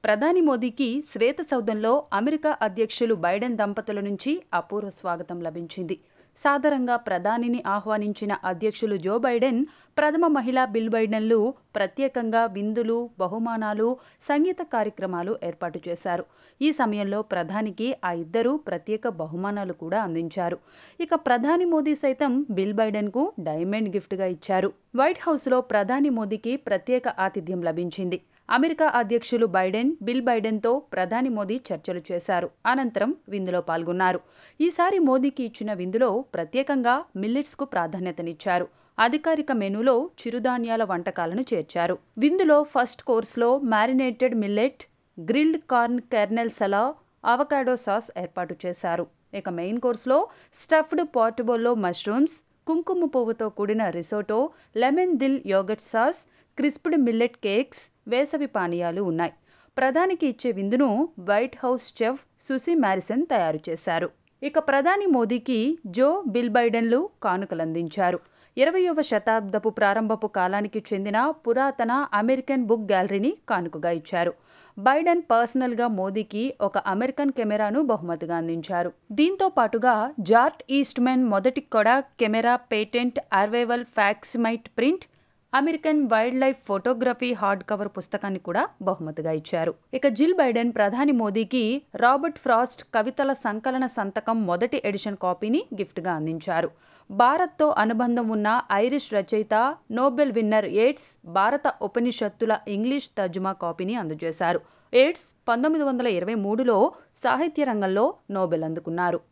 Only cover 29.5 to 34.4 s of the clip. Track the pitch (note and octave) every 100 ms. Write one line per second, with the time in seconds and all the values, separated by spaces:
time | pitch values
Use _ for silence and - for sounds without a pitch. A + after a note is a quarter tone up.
29.5 | F#3 F#3 G#3 B3 D#4+ G3+ B3 B3 A#3 G#3+
30.5 | A3 A3+ C4 - - F#3 A3+ C4 A3 G3
31.5 | B3 - D#3+ - F3+ E3 F3 E3+ F3+ F3
32.5 | _ A3 C4 B3+ G#3 G#3+ F4 - G3+ F#3
33.5 | F3+ E3+ E3 E3+ F3+ F#3 F3+ _ _